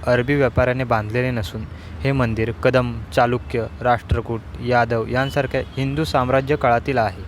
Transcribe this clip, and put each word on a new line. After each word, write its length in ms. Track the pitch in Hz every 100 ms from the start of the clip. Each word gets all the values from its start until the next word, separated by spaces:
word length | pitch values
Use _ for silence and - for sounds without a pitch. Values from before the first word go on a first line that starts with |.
| -
अरबी 280 | 123 123
व्यापाऱ्याने 500 | 143 127 127 127 127
बांधलेले 460 | 127 113 107 117 127
नसून 320 | 120 101 113 - - - -
हे 120 | 135
मंदिर 400 | 139 120 110 113
कदम, 500 | 113 131 127 123 117 104
चालुक्य, 520 | - 120 123 - 120 107 -
राष्ट्रकूट, 600 | 123 120 - 120 113 113 - - 120
यादव 400 | 123 117 117 110
यांसारख्या 540 | 123 135 143 131 135 123
हिंदू 380 | - 135 143
साम्राज्य 520 | 160 139 127 135 135 147
काळातील 420 | 127 120 113 127
आहे 240 | 107 92